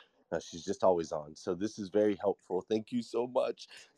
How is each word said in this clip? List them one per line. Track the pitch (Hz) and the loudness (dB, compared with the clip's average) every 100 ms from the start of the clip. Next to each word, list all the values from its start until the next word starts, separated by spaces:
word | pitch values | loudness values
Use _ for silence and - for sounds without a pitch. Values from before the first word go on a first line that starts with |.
| - _ _ | -20 _ _
Uh, | 82 | -6
she's | - 82 92 | -6 -8 -6
just | 95 | 2
always | 95 87 80 | 4 4 2
on. | 80 76 76 | -4 -6 -8
So | - 90 | -4 -2
this | 107 - | -4 -4
is | 95 | 0
very | 104 107 98 | 4 4 4
helpful. | 101 - _ 90 - | 0 0 _ -4 0
Thank | 110 107 | -2 -2
you | 123 | -4
so | 113 117 123 | -2 -2 0
much. | 127 123 - - - - | 0 -2 -4 -12 -18 -20